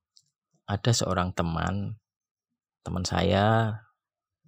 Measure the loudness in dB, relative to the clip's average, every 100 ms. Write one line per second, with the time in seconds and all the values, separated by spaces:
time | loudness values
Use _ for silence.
0 | _ _ _ _ _ _ -6 -2 2 2
1 | 0 0 -2 -2 -2 -2 -2 -2 -6 -10
2 | _ _ _ _ _ _ _ _ -8 -6
3 | -2 0 2 4 4 4 2 -4 -12 _
4 | _ _ _ _